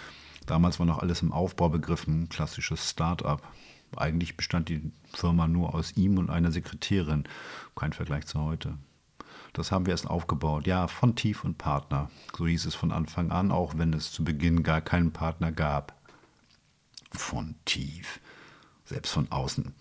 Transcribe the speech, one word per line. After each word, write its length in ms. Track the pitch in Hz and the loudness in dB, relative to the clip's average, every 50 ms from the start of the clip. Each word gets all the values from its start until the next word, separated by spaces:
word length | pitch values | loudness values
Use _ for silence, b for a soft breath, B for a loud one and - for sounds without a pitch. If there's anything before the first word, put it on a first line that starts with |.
| B B B B B B B B - | B B B B B B B B -4
Damals 320 | - 78 82 85 87 85 - | 0 4 6 6 4 4 4
war 60 | 87 | 2
noch 140 | 85 80 67 | 2 2 2
alles 220 | - 87 85 - | 0 0 0 0
im 100 | - 78 | 0 0
Aufbau 380 | - 80 90 92 - - 87 82 | 2 2 0 0 2 2 2 4
begriffen, 600 | 76 85 76 - 85 - - - 78 80 82 82 | 4 2 0 0 -2 -2 0 0 0 0 0 -2
klassisches 600 | - - 78 76 - - - - 80 - - - | -2 -4 -4 -4 -4 -6 -6 -4 -4 -4 -4 -4
Start-up. 600 | - - 82 82 87 80 - 73 73 71 B B B B B B B B B B - | -2 0 0 0 0 0 0 -2 -2 -2 B B B B B B B B B B -6
Eigentlich 400 | - - 78 80 85 87 85 - | -4 -2 0 0 0 -2 -2 -4
bestand 320 | - - - - 87 80 - | -6 -4 -2 0 -2 0 0
die 220 | 82 76 78 78 - - - - - | -2 -4 -4 -6 -10 -12 -18 -16 -6
Firma 340 | - - 85 85 85 82 | 0 2 4 4 6 4
nur 260 | 80 82 87 85 80 82 | 4 4 2 2 0 0
aus 220 | 82 82 - - | -2 -4 -2 0
ihm 220 | 107 92 98 101 | 2 4 4 4
und 120 | 92 87 - | 4 2 2
einer 220 | 80 87 85 85 | 2 2 2 2
Sekretärin, 720 | 78 87 - - - - - - 101 98 85 76 76 73 71 B B B B B B B B B - | 2 0 -4 -6 -8 -8 -2 0 2 2 2 2 0 0 -2 B B B B B B B B B -8
kein 180 | - - 78 - | -4 -4 -4 -2
Vergleich 340 | - - 85 73 76 82 | -4 -4 -4 -4 -4 -4
zu 140 | - - 78 | -4 -4 -2
heute. 360 | 76 78 82 80 - - - 73 - - _ _ _ _ _ B B B B B B B - | -2 -2 -2 -4 -6 -8 -8 -10 -12 -18 _ _ _ _ _ B B B B B B B -8
Das 180 | - 85 - | -6 -2 0
haben 140 | 98 95 90 | 2 2 2
wir 60 | 95 | 2
erst 160 | 87 82 - | 0 0 -2
aufgebaut. 600 | 64 80 85 - - 78 69 73 78 76 76 71 | -2 -2 -2 0 -2 -2 0 2 2 2 2 2
Ja, 200 | 92 92 92 90 | 2 2 2 2
von 280 | 87 - - - 120 113 | 0 0 2 4 4 4
Tief 300 | - - 110 104 - - | 4 0 0 0 0 -2
und 120 | 92 82 | -4 -4
Partner. 540 | - - 73 71 71 69 - 71 69 71 69 B B B B - | -2 0 0 0 0 0 0 -2 -2 -2 -4 B B B B -6
So 80 | - 85 | -2 2
hieß 200 | 82 85 82 82 | 2 2 2 0
es 100 | 80 - | -2 -4
von 160 | - - 80 | -2 -2 0
Anfang 400 | - 82 80 - - - 85 80 | 0 0 -2 -2 -2 -2 -2 0
an, 200 | - 90 95 98 | 2 2 2 2
auch 260 | - 85 90 71 78 | 2 2 0 0 0
wenn 160 | 78 82 82 80 | 2 2 2 2
es 180 | 76 78 - | 0 -2 -4
zu 120 | - - 80 | -4 -2 -2
Beginn 400 | 78 78 71 80 85 85 85 76 | 0 0 2 4 4 4 6 4
gar 180 | 80 80 80 | 4 2 2
keinen 320 | 80 - - 87 87 82 - | 2 2 2 4 4 2 2
Partner 380 | - 80 80 82 - 82 82 | 0 -2 -4 -2 0 -2 -2
gab.“ 440 | 80 85 80 73 71 71 71 - - - B B B B B B B B B B B _ _ _ _ _ _ _ _ - - - | 0 0 2 2 2 0 -2 -6 -12 -20 B B B B B B B B B B B _ _ _ _ _ _ _ _ -20 -16 -14
Von 440 | - - - - - - - 80 78 - - | -10 -8 -6 -4 -4 -4 -6 -6 -8 -8 -4
Tief. 560 | - - - 67 71 76 87 87 - - - B B B B B B B B B B B B B | -4 -2 -2 -4 -6 -8 -10 -10 -12 -12 -14 B B B B B B B B B B B B B
Selbst 280 | - - - - - | -10 -8 -6 -6 -2
von 200 | - 80 71 - | 0 0 0 0
außen 420 | - - 127 - - - - - - - | -2 -2 -2 -2 -2 -4 -4 -6 -10 -16